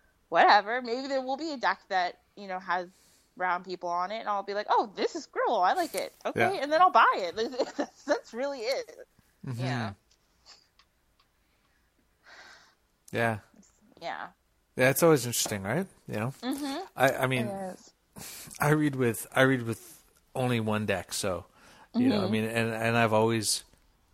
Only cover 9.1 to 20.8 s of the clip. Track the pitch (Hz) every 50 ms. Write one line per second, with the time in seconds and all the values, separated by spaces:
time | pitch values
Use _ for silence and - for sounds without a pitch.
9.1 | _ _ _ _ _ _ - 147 123 113 127 131 127 127 - - 98 - _ _
10.1 | _ _ _ _ _ _ _ - - _ _ _ _ _ _ _ _ _ _ _
11.1 | _ _ _ _ _ _ _ _ _ _ _ _ _ _ _ _ _ _ _ _
12.1 | _ _ _ - - - - - - - - _ _ _ _ _ _ _ _ -
13.1 | - 113 117 117 110 104 - _ _ - _ _ _ _ _ _ _ - - 165
14.1 | 110 76 98 180 - _ _ _ _ _ _ _ _ - 127 131 135 - 175 165
15.1 | 156 135 117 123 117 - - - 110 101 95 98 117 165 196 190 - _ _ -
16.1 | 123 107 110 127 135 - - 247 285 277 294 277 277 320 381 - _ - 123 135
17.1 | 123 - 131 127 131 127 120 104 98 98 95 92 - - - - _ _ _ _
18.1 | _ - - - - - - - - - - 147 151 156 151 147 135 131 127 117
19.1 | 110 - - - - 135 131 131 135 127 117 113 110 - - - - - _ _
20.1 | _ _ _ _ _ 135 127 123 123 113 110 107 107 107